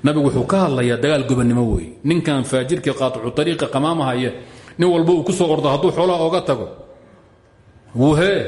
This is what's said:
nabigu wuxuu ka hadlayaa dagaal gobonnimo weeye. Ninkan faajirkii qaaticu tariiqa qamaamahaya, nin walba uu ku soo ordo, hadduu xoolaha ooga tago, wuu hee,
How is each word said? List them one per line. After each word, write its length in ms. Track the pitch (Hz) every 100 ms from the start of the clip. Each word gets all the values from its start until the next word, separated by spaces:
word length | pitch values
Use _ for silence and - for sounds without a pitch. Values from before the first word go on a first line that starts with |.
nabigu 220 | 143 151 143
wuxuu 220 | 127 123
ka 80 | 196
hadlayaa 400 | 180 131 123 117
dagaal 260 | 143 151 131
gobonnimo 340 | 127 120 120 117
weeye. 320 | 98 - -
Ninkan 400 | 143 170 156 139
faajirkii 500 | 120 131 127 170 147 131
qaaticu 320 | 131 110 117
tariiqa 380 | 120 160 160 147
qamaamahaya, 640 | 135 151 165 135 123 123 - - - - -
nin 120 | 180
walba 220 | 170 165
uu 100 | 175
ku 80 | 151
soo 220 | 180 175
ordo, 160 | 156 139
hadduu 220 | 147 175
xoolaha 280 | 160 185 175 160
ooga 160 | 180
tago, 260 | 151 127 - - - - - - - _ _ _ - - - 117
wuu 200 | 139 151
hee, 280 | 190 185